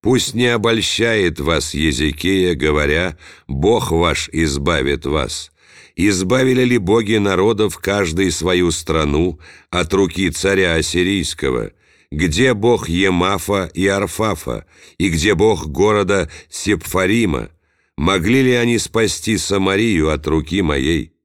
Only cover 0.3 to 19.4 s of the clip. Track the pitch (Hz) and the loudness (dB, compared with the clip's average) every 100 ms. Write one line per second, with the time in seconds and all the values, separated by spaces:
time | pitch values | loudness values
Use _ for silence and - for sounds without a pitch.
0.3 | 113 123 120 110 113 98 - 117 110 90 | 0 0 2 0 0 0 0 0 2 0
1.3 | 76 73 80 73 - 78 65 76 69 90 | -2 -2 -2 -2 -2 0 0 -2 -2 -2
2.3 | 95 92 78 76 76 73 76 90 90 - | 0 0 0 0 0 0 0 -2 -6 -18
3.3 | - _ 69 87 120 - 82 85 71 - | -20 _ -2 2 2 0 0 2 0 -4
4.3 | 80 80 69 69 80 67 69 67 76 64 | -2 0 0 -2 0 0 -2 -2 -2 -4
5.3 | - - _ _ - - - 95 92 92 | -8 -12 _ _ -20 -20 -2 0 2 0
6.3 | 127 131 127 127 120 90 113 107 110 101 | 2 2 2 2 2 2 0 2 0 2
7.3 | 92 101 107 107 - - 101 92 80 98 | 2 2 2 0 -2 -2 -2 -2 0 0
8.3 | 82 85 90 87 80 - 80 76 71 90 | 0 0 2 2 -2 -2 0 0 0 0
9.3 | 80 - - _ 87 85 95 95 90 95 | -4 -16 -20 _ -4 0 0 0 0 -2
10.3 | 78 95 95 92 82 76 87 90 98 82 | 0 0 2 2 2 0 0 0 0 -4
11.3 | - 69 62 52 _ _ _ _ 76 90 | -4 -2 -2 -6 _ _ _ _ -2 -2
12.3 | 78 131 110 113 117 80 87 95 90 90 | 2 2 2 2 0 0 0 2 2 0
13.3 | 98 - 101 92 - 95 98 98 - 110 | -2 -2 -2 -2 -2 0 0 -2 -2 -2
14.3 | 90 - 57 - _ - _ 95 80 87 | -2 -6 -8 -10 _ -20 _ -2 0 0
15.3 | 92 107 98 76 69 101 104 95 98 76 | 4 2 2 -4 0 2 2 0 0 -2
16.3 | - - - - 95 - - 92 113 107 | -8 -18 -8 -2 -2 -2 -2 0 2 0
17.3 | 67 53 _ _ _ _ - 82 98 85 | -2 -6 _ _ _ _ -4 0 0 2
18.3 | 131 131 123 120 117 - 113 110 - - | 2 4 2 2 0 -2 -2 -2 -2 -4
19.3 | 104 | -4